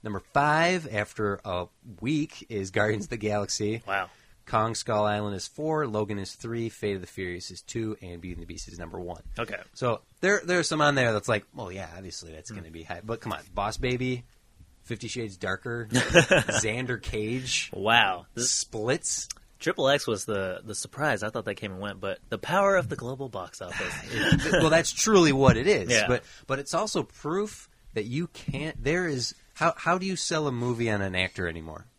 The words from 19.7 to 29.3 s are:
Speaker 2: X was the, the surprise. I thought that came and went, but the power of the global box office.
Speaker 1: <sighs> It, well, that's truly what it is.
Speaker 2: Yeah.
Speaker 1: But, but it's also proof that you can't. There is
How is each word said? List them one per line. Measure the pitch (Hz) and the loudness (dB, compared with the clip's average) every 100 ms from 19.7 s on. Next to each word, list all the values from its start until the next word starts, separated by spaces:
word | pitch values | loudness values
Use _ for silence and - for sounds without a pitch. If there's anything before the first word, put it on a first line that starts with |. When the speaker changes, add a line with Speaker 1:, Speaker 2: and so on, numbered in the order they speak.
| - 135 | 2 4
Speaker 2:
X | 139 | 4
was | - 104 | 2 -2
the, | - 101 95 90 | -2 -2 -2 -6
the | 107 | -8
surprise. | 101 - - 151 107 | -10 -10 -2 0 0
I | 107 | -2
thought | 113 | -4
that | 104 | -6
came | 101 107 | -6 -8
and | 92 | -8
went, | 101 95 | -8 -6
but | 98 - - | -6 -8 -8
the | 110 | -8
power | - 185 196 | 0 2 4
of | 190 127 | 4 0
the | - | -6
global | 120 131 135 | -6 -8 -8
box | 101 87 - | -8 -10 -12
office. | 90 - 95 - | -10 -6 -6 -8
Speaker 1:
<sighs> | - | -6
It, | - - - 151 175 | -2 4 4 6 4
well, | 160 | 6
that's | 160 165 | 4 2
truly | - 220 202 160 | 0 6 8 8
what | 135 135 113 | 8 8 8
it | |
is. | 156 170 92 | 4 2 4
Speaker 2:
Yeah. | 117 107 | 4 4
Speaker 1:
But, | 123 - - | 2 0 -20
but | - 135 | -4 -4
it's | 143 | -2
also | 165 214 180 | -2 0 -2
proof | 120 - 147 185 208 - - _ - | -2 -6 -4 -2 -2 -8 -20 _ -8
that | 113 | -6
you | 107 135 175 | -2 -4 -4
can't. | - - 135 156 - | -6 -6 -4 -6 -2
There | 123 175 175 | 0 0 0
is | 135 117 | -2 -4